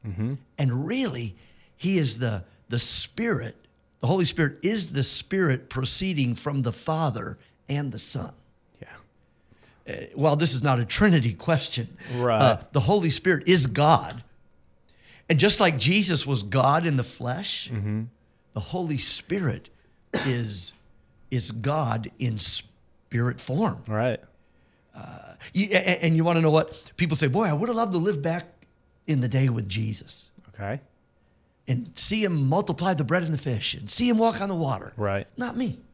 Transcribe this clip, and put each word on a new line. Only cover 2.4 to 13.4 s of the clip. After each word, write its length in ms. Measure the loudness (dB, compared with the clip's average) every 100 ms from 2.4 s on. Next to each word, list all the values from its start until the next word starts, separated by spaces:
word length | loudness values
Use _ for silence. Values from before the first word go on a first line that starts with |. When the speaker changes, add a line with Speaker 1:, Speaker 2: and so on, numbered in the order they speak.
| -10 _ _
Speaker 2:
the 100 | 0
Spirit. 760 | 2 2 -2 -2 -2 -2 -4 -12 _ _ _ _
The 80 | 0
Holy 180 | 2 2
Spirit 320 | 2 -2 0
is 280 | -2 -2 -2
the 100 | -2
Spirit 680 | -2 -2 -2 0 2 0 -4
proceeding 640 | -6 -2 -2 -2 0 0 -2
from 280 | -4 -2
the 100 | -2
Father 640 | -4 -4 0 0 -2 -8 -12 _ _ -6
and 240 | -4 -4
the 80 | -4
Son. 340 | -4 -4 -8 -14 _ _ _ _
Speaker 1:
Yeah. 60 | -20 -20 _ _ _ _ _ _ _ _ -14
Speaker 2:
Uh, 180 | -12 -12 0
while 200 | 2 4
this 180 | 2
is 100 | 2
not 160 | 2 2
a 60 | 0
Trinity 480 | 4 6 6 4
question, 600 | -2 0 0 0 -6 -8 -12 -8 -2
Speaker 1:
Right. 240 | 2 4
Speaker 2:
uh, 200 | 4 4 0
the 80 | 0
Holy 280 | 4 2 2
Spirit 360 | 2 2 2